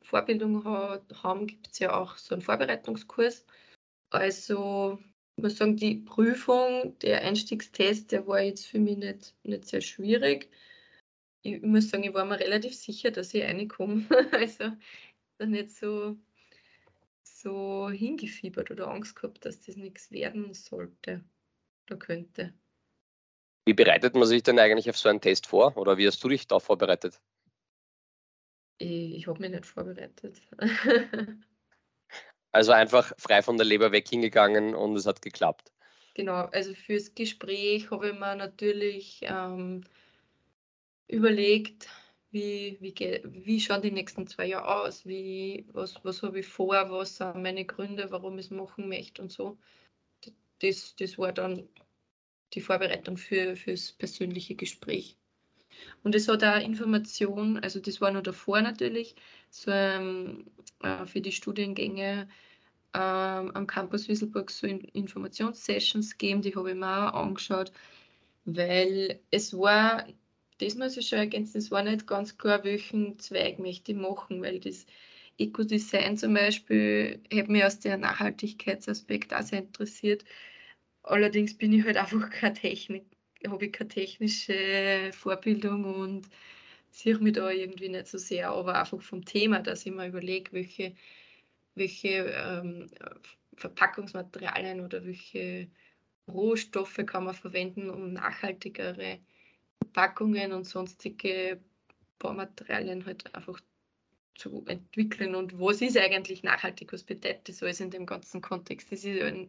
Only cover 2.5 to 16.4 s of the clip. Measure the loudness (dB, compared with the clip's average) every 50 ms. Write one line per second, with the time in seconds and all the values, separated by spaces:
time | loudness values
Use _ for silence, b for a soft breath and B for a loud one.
2.5 | 0 2 2 0 0 -2 -4 -6 -8 -8 -10 -4 0 2 2 2 0 -4 b b
3.5 | b b b b b _ _ _ _ _ _ _ -2 0 0 0 0 -2 -4 -4
4.5 | -2 -2 -2 -2 -2 0 -2 -2 -2 -6 -12 _ _ _ _ _ _ -2 -2 -2
5.5 | 2 2 4 4 4 4 2 0 0 -2 -6 -2 4 4 6 6 4 4 2 4
6.5 | 4 6 4 4 2 0 -2 -4 -6 -2 2 2 2 2 2 2 0 0 0 -2
7.5 | -6 -6 -6 -4 0 2 4 4 4 2 0 -2 -2 -2 0 2 2 2 2 2
8.5 | -2 -6 -8 -2 2 2 4 4 2 0 -4 -6 -8 -10 -16 -20 -20 _ -8 -6
9.5 | -6 -6 -6 -4 -4 -4 -4 -6 -8 -4 2 4 4 4 4 4 2 0 -2 b
10.5 | b b b b b b b b b b _ _ _ _ _ _ _ _ -8 -8
11.5 | -6 -2 2 6 6 6 6 4 2 -2 -2 0 0 0 0 0 0 0 0 2
12.5 | 2 0 0 -2 -8 -10 -12 -12 -6 -2 -2 0 0 -2 -4 -2 -2 -2 0 0
13.5 | -2 -4 -6 -6 -6 -6 -4 -2 0 0 4 6 6 6 6 6 4 0 0 0
14.5 | -2 -4 -6 -6 -6 B B B B B B B B _ _ _ _ -6 -2 -2
15.5 | -2 -2 -2 -6 -10 -8 -6 -4 -4 -4 -4 -6 -8 -10 _ _ _ _